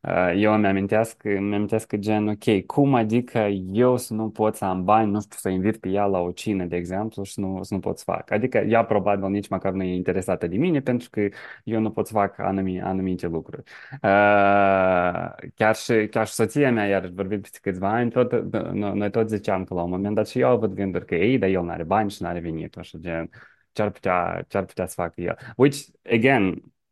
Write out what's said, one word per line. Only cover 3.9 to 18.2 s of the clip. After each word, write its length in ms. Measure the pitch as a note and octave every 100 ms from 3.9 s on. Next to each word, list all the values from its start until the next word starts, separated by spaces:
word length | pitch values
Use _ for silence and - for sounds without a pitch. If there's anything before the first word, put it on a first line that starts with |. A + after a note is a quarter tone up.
| B2
să 180 | -
nu 160 | G#2+ A2
pot 260 | - G#2+ G#2+
să 80 |
am 200 | G2 F#2
bani, 260 | F#2 G#2+ G#2+
nu 100 | G#2
știu, 160 | G#2 -
să 100 | G2
invit 280 | F#2 G2 A2
pe 120 | F#2
ea 160 | G2
la 140 | G2+ F#2+
o 120 | F2
cină, 340 | F2 - G2+
de 120 | F2 F2
exemplu, 460 | F2 F#2 A2 G#2
și 180 | G2 -
nu, 220 | G2 F#2+
să 120 | F#2
nu 60 | G2
pot 180 | F#2 F2+
să 60 | -
fac?” 240 | E2+ -
Adică 280 | - B2 A2
ea 260 | G#2 A2+
probabil 440 | A2+ G#2 G2 G2+ F#2+
nici 200 | G2+ G2+
măcar 240 | F#2+ F#2+
nu 100 | F#2+
e 120 | F#2
interesată 520 | F2+ F#2 F2+ F#2 A2 -
de 100 | F#2
mine, 240 | F3 D3+
pentru 280 | C3+ B2 -
că 180 | - G2+ - - -
eu 160 | - A2+
nu 100 | A2
pot 160 | - G#2+
să 60 |
fac 260 | G#2+ G2+ -
anumi-, 420 | F#2+ G2 F#2+ F#2
anumite 460 | F#2 F#2+ F#2 F2+ F2
lucruri. 360 | E2 - - - - -
Uh, 1400 | C3+ G#2 G2+ G#2 G#2 G2+ G2+ G2 F#2+ F#2 F2+ F2+ F2 E2+ - F#2
chiar 200 | _ A2
și, 320 | A2 - A2+ G#2+
chiar 160 | A#2 A2
și 60 |
soția 400 | - A2 C#3 C#3
mea, 140 | A2+ G2+
iar 200 | F#2+ F2+
vorbim 260 | F2+ G2 G#2
peste 180 | G2 -
câțiva 260 | - F#2 G2
ani, 220 | A2+ A#2+
tot, 220 | B2+